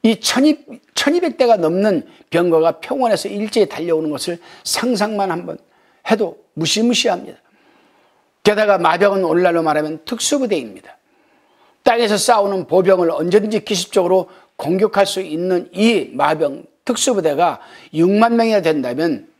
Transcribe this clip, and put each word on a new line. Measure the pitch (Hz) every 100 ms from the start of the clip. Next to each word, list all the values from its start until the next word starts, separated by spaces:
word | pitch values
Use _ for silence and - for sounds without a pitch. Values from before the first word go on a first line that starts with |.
이 | 226 220
천이, | - 247 294 302 - 226 _ -
천이백 | - 349 339 -
대가 | 247 214
넘는 | 160 180 214 175 - - _
병거가 | 170 175 160 160 -
평원에서 | - 262 247 202 208
일제히 | 202 214 233 190
달려오는 | - 170 160 160
것을 | 139 - 170 - -
상상만 | - - 240 220 208 208 196
한번 | 165 180 - _ _ _ _ -
해도 | 113 185 - _ -
무시무시합니다. | 165 208 233 240 226 180 - - _ _ _ _ _ _ _ _ _ _
게다가 | - 208 214 190
마병은 | 165 175 202 196
오늘날로 | 175 165 180 170
말하면 | 160 151 151 156 -
특수부대입니다. | 226 - 285 247 175 117 92 - - _ _ _ _ _ _ _ _
땅에서 | - 233 226 208
싸우는 | - 226 202 190 180
보병을 | 180 185 185 165
언제든지 | 143 170 202 214 214
기습적으로 | - 196 - 202 175 185 - - _ -
공격할 | - 185 208 196 196
수 | 190
있는 | 185 156 180 180 -
이 | 175 226 208 -
마병 | 127 147 156 147 135 - _
특수부대가 | - 233 - 208 160 143 170 131 - - -
육만 | 156 175 202 233 233
명이나 | 226 214
된다면 | 165 151 127 127 165 123 -